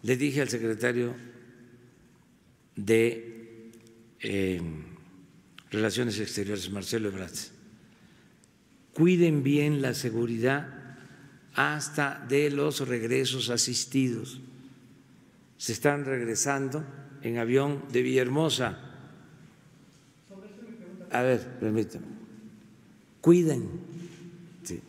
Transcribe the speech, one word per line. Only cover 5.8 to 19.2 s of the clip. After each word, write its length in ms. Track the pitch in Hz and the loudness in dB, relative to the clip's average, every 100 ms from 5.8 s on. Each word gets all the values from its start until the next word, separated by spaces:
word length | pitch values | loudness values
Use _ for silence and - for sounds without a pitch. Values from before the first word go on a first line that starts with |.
| 110 117 123 101 | 0 2 0 -2
Exteriores, 520 | 104 - 101 104 90 | -4 -4 -4 -4 -6
Marcelo 380 | 101 90 117 107 | -8 -4 -2 -2
Ebrard, 280 | 95 90 - - - - - - - - - - _ _ _ _ _ _ | -4 -8 -10 -12 -16 -20 -20 -20 -20 -20 -20 -20 _ _ _ _ _ _
"cuiden 520 | - 165 180 170 147 | 4 6 8 6 4
bien 380 | 135 147 147 147 | 4 4 4 2
la 100 | 131 | 0
seguridad 760 | 120 127 110 117 113 123 139 139 - - - - - - - - | 0 -2 0 0 2 2 0 -4 -14 -16 -18 -20 -20 -20 -20 -8
hasta 720 | - 143 151 147 - 143 139 123 | 0 0 0 -4 0 -2 -2 0
de 220 | 139 147 | 2 4
los 380 | 143 147 135 131 | 2 0 0 -2
regresos 640 | 123 113 131 127 131 117 | -2 0 0 0 -2 -2
asistidos. 920 | 120 - 120 - 135 131 117 131 - - - - - - - - - - - - - | 0 0 -2 0 2 2 0 -6 -12 -16 -20 -20 -20 -20 -20 -20 -20 -20 -20 -20 -10
Se 160 | - | -6
están 320 | 110 147 143 139 | 2 2 2 0
regresando 760 | 131 117 110 143 139 135 143 156 - - - | -2 0 0 0 0 -2 -4 -8 -14 -18 -8
en 160 | 113 117 | -4 -2
avión 460 | 117 131 143 143 - | 4 4 4 -2 -2
de 100 | 127 | 0
Villahermosa". 800 | 127 131 127 139 160 131 120 92 - - - - | 2 2 2 2 2 2 -2 -2 -14 -18 -20 -20